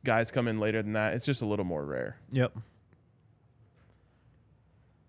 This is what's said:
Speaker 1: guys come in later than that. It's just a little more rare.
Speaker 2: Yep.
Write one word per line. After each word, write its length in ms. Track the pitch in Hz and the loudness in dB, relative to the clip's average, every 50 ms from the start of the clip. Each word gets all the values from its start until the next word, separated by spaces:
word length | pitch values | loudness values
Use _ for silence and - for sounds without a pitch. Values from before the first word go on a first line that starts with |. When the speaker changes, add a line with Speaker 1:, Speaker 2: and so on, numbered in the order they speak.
| - | 2
Speaker 1:
guys 240 | 127 110 87 117 - | 4 4 4 2 2
come 160 | - 131 120 | 0 0 0
in 120 | 117 110 110 | 0 0 2
later 220 | 107 110 107 110 | 2 2 2 0
than 120 | 104 104 107 | -2 0 0
that. 200 | 110 107 107 80 | 0 0 0 0
It's 100 | 120 - | 0 0
just 160 | - 135 - | 0 0 0
a 40 | 120 | 0
little 180 | 104 104 104 95 | 0 0 0 0
more 180 | 90 85 76 73 | -2 -2 -4 -4
rare. 340 | 71 69 64 60 52 - - - - | -4 -4 -4 -4 -6 -8 -14 -14 -4
Speaker 2:
Yep. 240 | 127 135 127 - - 113 - - _ - _ _ - _ _ _ _ _ _ _ - _ _ _ _ _ - _ _ - - - - _ _ _ _ _ _ - - - - _ - _ _ _ _ _ - _ _ _ _ | 0 0 0 0 -2 -10 -16 -16 _ -20 _ _ -20 _ _ _ _ _ _ _ -20 _ _ _ _ _ -20 _ _ -20 -20 -20 -20 _ _ _ _ _ _ -20 -20 -20 -20 _ -20 _ _ _ _ _ -20 _ _ _ _